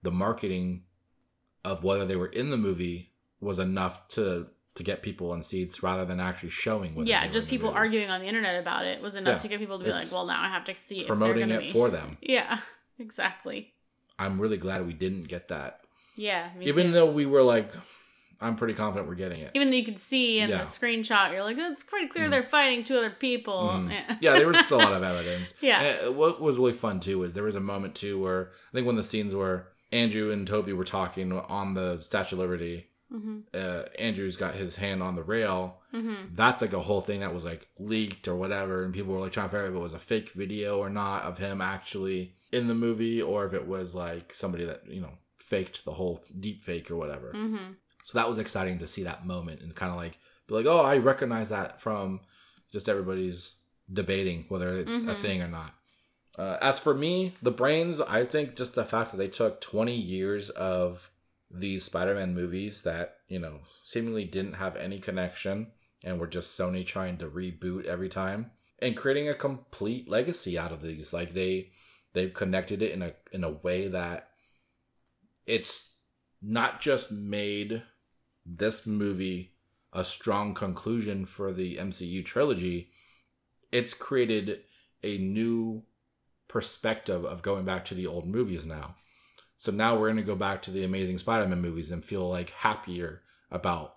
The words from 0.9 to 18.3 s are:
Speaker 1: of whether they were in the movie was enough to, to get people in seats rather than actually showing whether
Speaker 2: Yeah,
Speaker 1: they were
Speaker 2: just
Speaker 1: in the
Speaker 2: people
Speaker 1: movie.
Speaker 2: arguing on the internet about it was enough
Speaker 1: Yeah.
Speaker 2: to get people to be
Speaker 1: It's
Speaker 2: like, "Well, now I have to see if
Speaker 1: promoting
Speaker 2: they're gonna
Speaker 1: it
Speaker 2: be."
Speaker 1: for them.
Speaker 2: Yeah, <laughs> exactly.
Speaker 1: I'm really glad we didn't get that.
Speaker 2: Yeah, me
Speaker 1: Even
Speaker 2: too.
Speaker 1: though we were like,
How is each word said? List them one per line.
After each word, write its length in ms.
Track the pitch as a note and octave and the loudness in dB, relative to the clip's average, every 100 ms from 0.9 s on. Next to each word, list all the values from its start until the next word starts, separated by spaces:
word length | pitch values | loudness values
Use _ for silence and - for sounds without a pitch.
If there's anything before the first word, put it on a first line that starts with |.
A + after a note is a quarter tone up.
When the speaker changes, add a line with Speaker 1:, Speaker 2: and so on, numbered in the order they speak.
| _ _ _ _ _ _ _ | _ _ _ _ _ _ _
Speaker 1:
of 200 | F#2 F#2 | -6 -2
whether 200 | F2+ G2 | 2 2
they 120 | F#2+ F#2+ | 2 0
were 100 | F2+ | 0
in 240 | - C3+ | -2 0
the 60 | C3 | 2
movie 560 | G#2 F2+ F2 F2 F2 _ _ _ | 2 2 -2 -4 -10 _ _ _
was 180 | G2+ F#2+ | -4 0
enough 480 | F#2 F#2+ F#2 - - | 0 2 0 -2 -8
to, 400 | - G#2 F2+ E2+ _ _ | 0 2 0 -4 _ _
to 80 | - | -10
get 200 | F2 G2 | -4 -4
people 300 | - F#2+ F2 | -4 -6 -4
in 80 | F2 | -4
seats 400 | E2 F#2 F2 - | -4 -4 -4 -2
rather 220 | F#2 F#2 | -2 0
than 140 | F#2 F2+ | -2 -2
actually 320 | F2+ F2+ E2+ | -2 -4 -8
showing 440 | - - A2 E3 | -4 -2 -2 -2
whether 140 | D#3+ A#3 | -2 2
Speaker 2:
Yeah, 120 | G#3 | 2
Speaker 1:
they 60 | - | 2
were 40 | |
Speaker 2:
just 140 | G#3 A#3 | -2 -2
Speaker 1:
in 40 | |
the 60 | B3+ | 0
Speaker 2:
people 120 | G#3+ | 0
Speaker 1:
movie. 100 | G3 | 2
Speaker 2:
arguing 320 | A3 A3 G3+ | 4 2 0
on 100 | F#3 | -2
the 60 | F#3+ | -2
internet 340 | A3 G#3 F3+ | -2 0 0
about 240 | F3 E3+ F3+ | 0 -2 -2
it 140 | F#3 | -4
was 140 | G#3 | -6
enough 200 | G3+ F#3 | -2 0
Speaker 1:
Yeah. 40 | - | 0
Speaker 2:
to 80 | G#3+ | 0
get 120 | G#3 | -4
people 180 | G#3 G3 | -4 -4
to 60 | |
be 60 | F#3 | -2
Speaker 1:
It's 140 | F3+ | -2
Speaker 2:
like, 80 | E3 | -2
"Well, 140 | F3+ F3+ | -2 -2
now 160 | F3 | 0
I 60 | F#3 | 0
have 160 | F#3 | -2
to 100 | F3+ | -4
see 260 | F#3 - G3 | -8 -8 -6
if 40 | E3 | -2
Speaker 1:
promoting 420 | G#2 A2 A2+ A2+ | 2 4 4 2
Speaker 2:
they're 100 | A2 | 0
gonna 20 | |
Speaker 1:
it 120 | - | 2
Speaker 2:
be." 0 | |
Speaker 1:
for 160 | A#2 A#2+ | 4 4
them. 280 | D#2+ D2+ D2+ | 4 -6 -10
Speaker 2:
Yeah, 380 | - B3+ - A3+ - - | 2 2 2 -4 -6 -18
<laughs> 200 | _ _ | _ _
exactly. 760 | A3+ - F#3+ - - G#3 G#3+ _ _ _ _ _ | -14 -4 -4 -4 -10 -10 -10 _ _ _ _ _
Speaker 1:
I'm 220 | G2 F#2+ | -2 2
really 160 | G#2+ G#2 | 2 2
glad 300 | F2+ F#2+ F2 | 0 -2 -4
we 60 | |
didn't 320 | D#2+ F#2 F#2+ | -2 -2 -2
get 240 | E2+ F2+ - | -6 -10 -6
that. 320 | D#2+ C2+ - _ _ _ - | -6 -6 -12 _ _ _ -6
Speaker 2:
Yeah, 340 | G#3 F#3 E3+ F3+ | -2 -2 -2 -4
me 100 | F3+ | 2
Speaker 1:
Even 220 | D3 F3 | 6 6
Speaker 2:
too. 40 | |
Speaker 1:
though 180 | E3+ E3 | 8 8
we 160 | D3 C#3+ | 8 6
were 160 | C#3 | 10
like, 300 | B2+ A#2 G#2 - - - - _ _ | 10 8 4 -6 -18 -20 -20 _ _